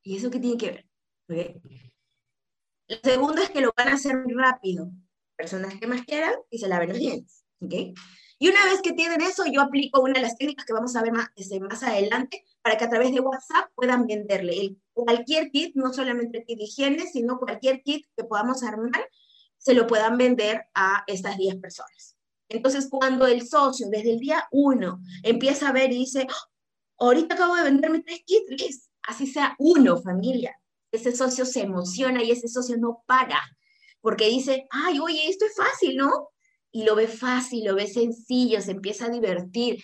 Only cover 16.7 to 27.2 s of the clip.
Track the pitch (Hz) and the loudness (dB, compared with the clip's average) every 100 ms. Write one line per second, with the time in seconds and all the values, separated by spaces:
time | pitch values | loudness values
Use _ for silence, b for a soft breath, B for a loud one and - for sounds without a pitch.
16.7 | - 277 302 359 254 233 247 254 - 262 | -2 0 0 -2 -2 -2 -2 -6 -2 0
17.7 | 262 277 294 _ - - 208 240 262 240 | 0 -2 -6 _ -12 -6 -2 -2 -2 -4
18.7 | 214 233 - 523 b b b b _ - | -6 -4 -4 -6 b b b b _ 4
19.7 | 247 233 220 220 247 247 240 208 220 - | 4 6 4 2 4 4 4 0 -2 -4
20.7 | - 190 202 196 196 196 196 190 190 185 | 0 2 2 -2 -6 -6 -2 -2 -4 -12
21.7 | - - _ - _ _ _ - 226 262 | -16 -20 _ -20 _ _ _ -10 -2 0
22.7 | 277 269 269 262 254 254 240 240 302 285 | 0 -2 0 0 4 4 2 2 2 2
23.7 | - 202 214 233 233 277 311 - 269 277 | 0 -4 -2 0 -2 0 -2 0 2 4
24.7 | 247 180 - B B 220 233 262 277 285 | 4 0 -6 B B 0 2 2 0 0
25.7 | 262 262 247 262 269 262 - - _ _ | 2 2 0 -2 -4 -4 -8 -14 _ _
26.7 | _ _ - 240 302 | _ _ 0 4 4